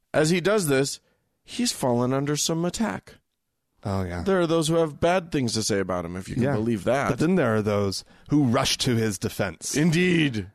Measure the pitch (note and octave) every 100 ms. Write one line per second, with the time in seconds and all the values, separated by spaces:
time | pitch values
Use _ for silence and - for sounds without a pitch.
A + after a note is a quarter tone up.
0 | _ - D#3 F3+ E3 G#3+ D#3+ C3+ C#3 -
1 | _ _ _ _ - - A#3+ - C3+ A#2+
2 | B2 C3+ C#3+ D3 - E3 F3 - G#3+ F#3+
3 | - - _ _ _ _ _ _ - G2
4 | F#2 F2 F#3+ F#3+ E3+ E3 D#3 E3 D#3+ C#3+
5 | E3 F#3 F3 D#3 B2 G#2+ G#2+ G2+ F#2 F2+
6 | E2+ F2+ F#2 G2+ B2+ B2+ A2+ A2 E2+ C3
7 | A2+ A#2+ D#3+ F#3 B2+ A2 G#2 G2+ G2+ F#2+
8 | - - - D3 C3+ B2 C3 - C3+ A2+
9 | A2 F#2+ G#2+ - G2+ E2 - - E3+ D#3+
10 | F3+ E3+ D3+ A2 F#2+